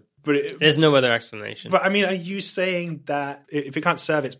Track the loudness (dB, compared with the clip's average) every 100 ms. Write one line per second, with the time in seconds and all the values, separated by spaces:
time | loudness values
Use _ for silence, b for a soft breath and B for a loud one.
0 | _ _ 0 0 0 2 4 6 6 6
1 | 4 0 -2 -12 -12 -12 0 2 2 2
2 | 0 -2 -6 -6 -4 -4 -2 -4 -6 -10
3 | -6 -6 -6 -10 _ -6 -4 -2 -2 -2
4 | 0 -2 -2